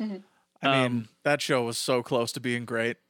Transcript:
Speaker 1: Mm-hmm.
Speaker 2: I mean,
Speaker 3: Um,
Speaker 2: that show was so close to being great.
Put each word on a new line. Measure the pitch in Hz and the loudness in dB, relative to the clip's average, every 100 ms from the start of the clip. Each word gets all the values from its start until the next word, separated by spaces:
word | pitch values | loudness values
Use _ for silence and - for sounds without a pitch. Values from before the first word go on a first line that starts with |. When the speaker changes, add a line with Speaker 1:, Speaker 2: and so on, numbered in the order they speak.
Speaker 1:
Mm-hmm. | 220 190 - _ _ - | -8 -8 -14 _ _ -4
Speaker 2:
I | 139 135 | 2 2
mean, | 127 | 2
Speaker 3:
Um, | 120 110 _ | 0 -6 _
Speaker 2:
that | 147 143 | 0 2
show | - 135 | 2 0
was | 117 117 | 0 -2
so | - 127 | 0 0
close | 120 127 117 | 2 0 0
to | - | -4
being | 123 120 117 | -4 -4 -2
great. | 117 117 - | -2 -2 -4